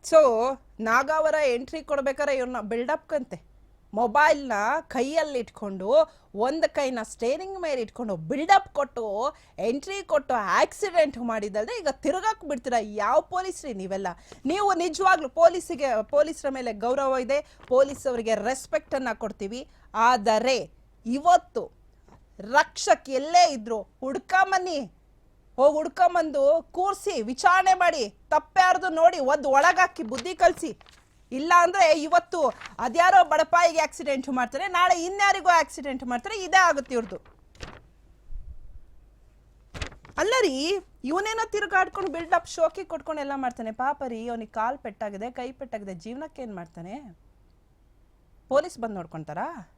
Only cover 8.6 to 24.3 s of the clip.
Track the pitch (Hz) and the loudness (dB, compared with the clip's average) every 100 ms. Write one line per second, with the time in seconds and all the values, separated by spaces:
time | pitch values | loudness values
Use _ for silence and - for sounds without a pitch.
8.6 | 392 - 277 - 220 196 269 - _ - | 4 -6 -6 -4 -6 -4 -6 -8 _ -6
9.6 | 196 277 320 392 381 302 - 247 196 190 | -4 -4 -6 -10 -2 -2 0 -4 0 2
10.6 | 302 - 403 339 302 233 240 220 208 208 | 2 0 -2 2 0 0 -6 -6 -6 -6
11.6 | 220 480 311 262 240 359 415 440 320 285 | -6 -6 -6 -4 -4 -2 -2 -6 -8 -8
12.6 | 269 240 214 208 208 285 311 349 370 359 | -4 -4 -4 -4 0 0 0 -6 -6 -10
13.6 | 302 196 190 190 190 165 - - 262 359 | -10 -10 -8 -6 -6 -10 -20 -10 -4 0
14.6 | 403 349 349 302 381 359 285 - 330 349 | 0 0 -2 0 2 2 0 6 6 6
15.6 | - 330 277 220 214 285 302 311 285 269 | -8 -4 -2 -2 0 2 2 0 -6 -6
16.6 | 240 208 233 269 269 262 247 277 - _ | -6 -4 -2 0 0 -2 0 -2 -4 _
17.6 | - 254 277 277 269 240 226 214 202 262 | 0 2 2 0 -4 -4 -2 -2 -2 -6
18.6 | - 311 - 277 262 214 220 - 196 240 | -4 -6 -4 -6 -4 -6 -8 -8 -10 -10
19.6 | 277 _ _ 208 233 247 202 220 247 254 | -14 _ _ 2 4 4 2 2 2 0
20.6 | 165 _ _ _ 226 254 320 359 - - | -2 _ _ _ -6 0 6 4 4 -8
21.6 | 170 _ _ _ _ - _ - 202 269 | -8 _ _ _ _ -20 _ -20 0 2
22.6 | 320 - - 320 - 262 285 349 349 269 | 2 -4 2 2 2 -4 2 4 4 2
23.6 | 214 220 190 _ 262 277 - | -6 -8 -8 _ -8 -8 0